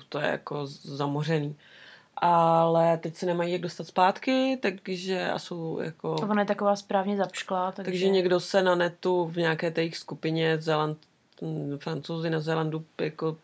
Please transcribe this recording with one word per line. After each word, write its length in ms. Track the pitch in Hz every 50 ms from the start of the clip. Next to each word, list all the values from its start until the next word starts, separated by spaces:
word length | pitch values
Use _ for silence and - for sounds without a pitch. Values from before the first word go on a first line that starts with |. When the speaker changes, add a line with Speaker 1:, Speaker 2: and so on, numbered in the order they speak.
| - _
Speaker 1:
to 100 | - 143
je 80 | 151
jako 380 | - 143 139 - - 147 147 143
zamořený. 880 | 139 143 - - 160 143 139 143 143 143 147 151 151 165 151 143 147 147 - _ - - - - - - - _ _ _
Ale 800 | - - 175 175 170 165 165 165 165 165 165 165 165 165 170 165
teď 180 | 165 - 165 156
se 100 | - 185
nemají 260 | 180 170 175 170 175
jak 100 | 180 175
dostat 260 | 170 165 - - 160
zpátky, 720 | - - 190 185 190 196 - - 262 262 262 262 262 262 254
takže 680 | - 202 185 196 - - 185 175 185 190 190 180 175 170
a 80 | - -
jsou 400 | - - 180 170 165 160 - -
jako 360 | - 160 160 - - 160 160
Speaker 2:
Ona 260 | 156 226 202 208 208
je 40 | 202
taková 300 | 202 202 - 208 202 202
správně 420 | 196 - - 202 196 190 202 202
zapšklá, 540 | 196 185 180 - - - - 196 185 180 190
takže 200 | 185 - 190 190
Speaker 1:
takže 180 | 185 180 185 196
někdo 300 | 196 190 180 185 180 180
se 220 | 175 - - 196 185
na 120 | 185 180
netu 500 | 175 175 175 165 - - 185 180 180 175
v 120 | 160 165
nějaké 340 | 175 170 160 160 156 175 170
té 100 | 160 165
jejich 160 | 165 170 160
skupině 600 | - - - - - - 160 160 165 160 160 160
Zéland-, 380 | 156 160 160 156 151 151 151 156 151 _ _ _ _ _ _ _ -
m, 360 | 165 160 156 156 147 143 143 143
Francouzi 500 | - 160 160 147 147 - 170 165 165 170
na 100 | 160 160
Zélandu, 460 | 151 160 160 160 160 156 156 160 160 - _ -
jako 360 | 170 151 156 - 160 160 156 160